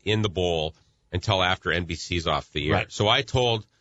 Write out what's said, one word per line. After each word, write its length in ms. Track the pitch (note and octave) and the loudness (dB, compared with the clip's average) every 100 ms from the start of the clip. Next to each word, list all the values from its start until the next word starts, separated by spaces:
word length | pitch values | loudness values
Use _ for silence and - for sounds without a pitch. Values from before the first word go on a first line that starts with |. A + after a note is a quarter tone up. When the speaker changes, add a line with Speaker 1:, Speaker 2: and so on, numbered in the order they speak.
Speaker 1:
in 180 | - A2 | 0 0
the 60 | G#2+ | 0
bowl 460 | E2+ F2+ E2 D#2 - _ _ _ | 0 0 0 -2 -6 _ _ _
until 300 | - - F#2+ | -6 0 2
after 300 | F2+ F#2 F2+ | 2 0 -2
N 140 | E2 E2+ | -2 -2
B 100 | E2 | -6
C's 320 | - F2 D#2+ | -4 -2 0
off 240 | D2 - | -2 -2
the 160 | D#2 D2 | -4 0
air. 60 | D#2 | 0
Speaker 2:
Right. 160 | - | 0
Speaker 1:
So 160 | - G#2 | 0 2
I 160 | B2+ | 2
told, 420 | A#2+ B2+ B2 A2+ - _ | 2 0 2 0 -6 _